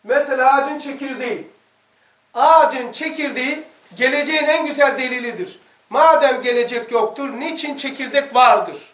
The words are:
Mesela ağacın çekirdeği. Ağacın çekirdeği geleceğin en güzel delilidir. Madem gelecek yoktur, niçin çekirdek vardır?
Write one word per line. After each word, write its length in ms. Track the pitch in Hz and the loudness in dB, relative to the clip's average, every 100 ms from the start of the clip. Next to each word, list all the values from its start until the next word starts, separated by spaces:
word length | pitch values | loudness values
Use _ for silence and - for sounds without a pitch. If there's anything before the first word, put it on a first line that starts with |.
Mesela 500 | 208 285 277 254 262 | 0 0 0 2 2
ağacın 260 | 277 285 294 | 2 0 -8
çekirdeği. 680 | 285 269 277 233 240 - - _ _ _ _ _ _ _ _ | -10 -10 -10 -8 -6 -8 -10 _ _ _ _ _ _ _ _
Ağacın 580 | 233 285 320 285 262 240 | 2 6 6 6 0 -8
çekirdeği 720 | - 311 311 285 247 262 311 - _ _ 180 | -8 -8 -4 -6 -4 -6 -6 -12 _ _ -2
geleceğin 480 | 254 294 285 311 | 0 0 0 0
en 220 | 294 320 311 | 2 0 -2
güzel 320 | 277 277 262 | 0 0 0
delilidir. 600 | 254 247 240 175 185 - _ _ _ | -4 -4 -8 -10 -12 -14 _ _ _
Madem 520 | 240 320 311 277 247 | 4 6 6 4 2
gelecek 500 | 247 240 240 240 220 | 0 -2 -2 -6 -4
yoktur, 480 | 233 214 247 277 247 | -2 -2 -4 -10 -8
niçin 380 | 320 320 294 277 | -8 -8 -8 -8
çekirdek 580 | 269 269 262 285 277 247 | -10 -8 -2 -2 0 4
vardır? 420 | 247 208 - 147 - | 6 6 0 -12 -20